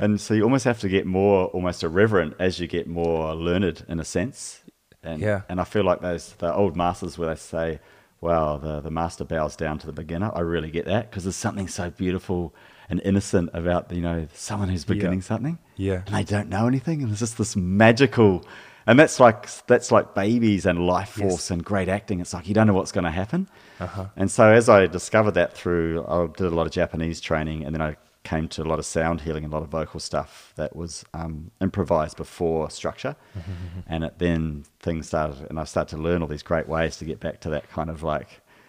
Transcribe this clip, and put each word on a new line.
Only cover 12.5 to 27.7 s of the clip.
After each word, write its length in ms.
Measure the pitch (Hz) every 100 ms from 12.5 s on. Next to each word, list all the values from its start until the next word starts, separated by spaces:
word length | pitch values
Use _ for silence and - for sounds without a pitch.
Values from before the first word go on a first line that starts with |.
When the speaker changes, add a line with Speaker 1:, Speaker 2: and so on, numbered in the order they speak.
| - - - -
Speaker 1:
and 100 | 90
innocent 460 | 98 98 - 98 85
about, 380 | 85 85 87 -
you 80 | 87
know, 240 | 85 85 78
someone 360 | - - 104 95
who's 140 | 90 76
Speaker 2:
Yeah. 60 |
Speaker 1:
beginning 280 | 104 98 95
something. 360 | - 110 139 170 _ -
Speaker 2:
Yeah. 260 | 95 92 98
Speaker 1:
And 80 | 104
they 80 |
don't 240 | 101 104 98
know 180 | 95 117
anything. 340 | 131 165 156
And 100 | 123
there's 100 | 104
just 180 | 117 -
this 160 | 107 101
magical, 880 | 90 98 110 117 135 - 107 90 - - - - -
and 120 | 123
that's 200 | 160 -
like, 280 | 123 113 - - -
that's 240 | 120 -
like 240 | 110 -
babies 520 | - 101 120 113 98 92
and 200 | 87 87
life 300 | 87 101 -
Speaker 2:
Yes. 100 | 98
Speaker 1:
force 200 | 90 -
and 140 | 87
great 240 | 82 101 92
acting. 320 | 98 - 92
It's 140 | 87
like, 120 | 85 78
you 40 |
don't 120 | 104 110
know 80 |
what's 180 | 95 -
gonna 180 | 98 87
happen. 380 | 80 98 175 190 - - -
Speaker 2:
Uh-huh. 260 | 90 98 98 -
Speaker 1:
And 140 | 95
so 200 | - 110
as 180 | 113 117
I 180 | 104 92
discovered 460 | 87 - 110 107
that 220 | 87 85
through, 500 | - 90 87 82 82 -
I 200 | 87 82 76
did 100 | 92
a 80 |
lot 120 | 82 80
of 60 |
Japanese 480 | 92 85 82 82 80
training, 420 | - 80 78 78
and 100 | 76